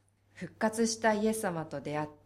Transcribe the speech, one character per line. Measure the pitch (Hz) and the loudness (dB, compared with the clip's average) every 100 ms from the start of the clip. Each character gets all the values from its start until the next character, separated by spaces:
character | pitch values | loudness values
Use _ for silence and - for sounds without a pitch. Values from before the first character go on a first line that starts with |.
| _ _ _ | _ _ _
復 | - 180 - | -12 -10 -2
活 | 220 220 226 | 0 2 0
し | - | 2
た | 226 | 2
イ | 208 220 | 4 2
エ | |
ス | 220 | 2
様 | 202 165 156 | -2 -2 -4
と | 143 | -6
出 | 147 151 | -4 -2
会 | 151 | -2
っ | - | -6